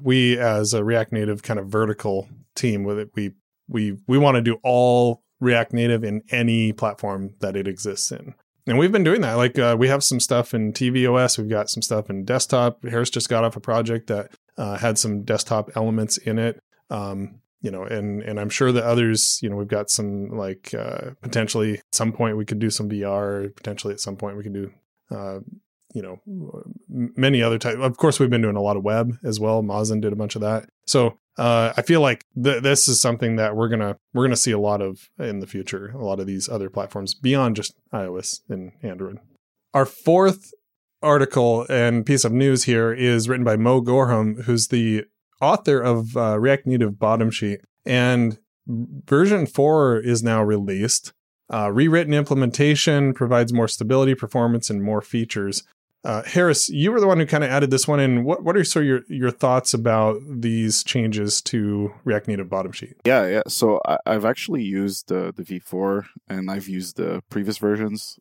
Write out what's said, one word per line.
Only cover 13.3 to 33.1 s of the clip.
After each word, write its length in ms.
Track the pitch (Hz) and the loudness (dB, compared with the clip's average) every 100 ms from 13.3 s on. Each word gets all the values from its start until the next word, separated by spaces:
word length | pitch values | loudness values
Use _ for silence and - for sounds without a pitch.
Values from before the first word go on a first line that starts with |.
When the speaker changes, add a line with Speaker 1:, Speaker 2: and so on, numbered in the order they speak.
| 117 | 0
Speaker 1:
off 120 | 113 113 | 0 -2
a 60 | |
project 460 | 123 117 113 113 - | -2 -2 0 -4 -4
that, 240 | 104 98 _ _ - | -6 -6 _ _ -10
uh, 200 | 107 98 | -6 -2
had 200 | 113 107 | -2 0
some 260 | 107 101 | -2 -4
desktop 480 | 113 107 - 110 104 113 | -2 -4 -2 -4 -2 -4
elements 420 | 113 110 110 - | -2 0 -2 -4
in 200 | 113 110 | -4 -2
it. 220 | 117 - _ _ - | -2 -6 _ _ -12
Um, 520 | 107 98 98 98 - _ _ | -8 -8 -8 -10 -14 _ _
you 100 | 104 | -10
know, 120 | 95 | -8
and, 380 | 95 107 104 101 | -8 -6 -6 -6
and 180 | 107 104 | -8 -6
I'm 100 | 104 | -4
sure 220 | - 127 | 0 2
that 120 | 123 | 2
others, 560 | 117 117 113 110 - - | 2 2 2 2 0 -2
you 80 | 110 | -4
know, 60 | 101 | -4
we've 120 | 101 | -4
got 220 | 104 104 | -4 -2
some, 400 | - 104 101 101 | -2 -2 -6 -8
like, 440 | 113 95 95 - - | -8 -8 -10 -10 -10
uh, 360 | - - 131 - | -8 -8 -10 -12
potentially 560 | 127 117 110 113 107 104 | -6 -2 -2 0 0 -2
at 40 | - | -4
some 180 | - 113 | -2 -2
point 260 | 113 113 107 | 0 -2 -2
we 80 | 104 | -4
could 140 | 107 | -2
do 100 | 113 | -2
some 200 | - 104 | -2 -4
V 140 | 104 | -4
R, 440 | 101 98 101 101 101 - | -2 -2 -2 -4 -6 -10
potentially 380 | 107 104 104 | -12 -8 -8
at 60 | 101 | -8
some 180 | 101 98 | -8 -8
point 200 | 104 101 | -8 -10
we 60 | |
could 100 | 101 | -10
do, 180 | 98 98 _ _ _ - | -8 -10 _ _ _ -14
uh, 300 | 104 98 95 - - _ _ _ | -10 -10 -12 -14 -20 _ _ _
you 80 | 113 | -12
know, 180 | 92 92 208 | -12 -14 -14
m-, 840 | 190 151 - - - - 127 120 - | -12 -12 -14 -16 -20 -12 -8 -6 0
many 260 | 135 127 | 2 4
other 160 | 117 113 | 2 0
type. 200 | 123 113 | -2 -2
Of 200 | 135 - | -2 2
course, 220 | 160 139 | 2 4
we've 100 | 127 | 2
been 120 | 120 | 2
doing 140 | 110 101 | 2 0
a 60 | |
lot 160 | 101 101 | -2 0
of 60 | |
web 340 | 104 110 120 120 | 0 0 0 -4
as 160 | 127 107 | -6 -2
well. 240 | 107 110 | 0 0
Mazen 380 | 104 104 110 107 | 0 -2 0 0
did 120 | 107 | -2
a 20 | 104 | -2
bunch 200 | 104 107 | -6 -4
of 60 | |
that. 260 | 104 110 - _ - | -2 -4 -6 _ 0
So, 320 | 135 117 - _ - | 2 2 -2 _ -2
uh, 360 | 120 117 113 120 | 2 2 2 0
I 60 | |
feel 200 | 143 165 | 2 4
like 220 | 139 117 _ 127 | 4 2 _ -2
th-, 200 | 135 123 | 0 2
this 260 | 135 139 - | 2 4 2
is 140 | 120 | 2
something 360 | 123 | 0